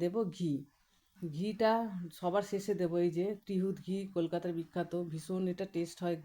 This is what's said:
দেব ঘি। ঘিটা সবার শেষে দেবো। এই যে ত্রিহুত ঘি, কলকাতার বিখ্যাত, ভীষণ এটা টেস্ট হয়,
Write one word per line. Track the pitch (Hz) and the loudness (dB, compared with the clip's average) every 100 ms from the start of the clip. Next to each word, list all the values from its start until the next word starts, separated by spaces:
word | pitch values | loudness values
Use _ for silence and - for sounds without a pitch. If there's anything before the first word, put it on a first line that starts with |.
দেব | 175 214 190 - | 0 2 0 0
ঘি। | 170 135 143 _ _ _ _ - 170 147 | 0 0 -4 _ _ _ _ -10 -6 -2
ঘিটা | 208 202 220 226 226 185 170 - | -2 4 4 4 0 -4 -8 -4
সবার | 180 202 - | 0 2 2
শেষে | 196 196 185 | 0 0 2
দেবো। | 170 175 | 2 4
এই | 175 | 4
যে | 165 196 202 - | 2 0 -2 -2
ত্রিহুত | 185 190 175 - | 0 0 -2 -4
ঘি, | 196 196 | -4 -2
কলকাতার | 180 165 170 180 | 0 0 0 -2
বিখ্যাত, | 170 165 180 170 175 175 | -4 -4 -4 -2 -2 -2
ভীষণ | 156 - 185 185 | -4 -4 0 0
এটা | 180 190 | 0 -2
টেস্ট | 170 170 - | -2 -4 -2
হয়, | 175 160 | -2 -2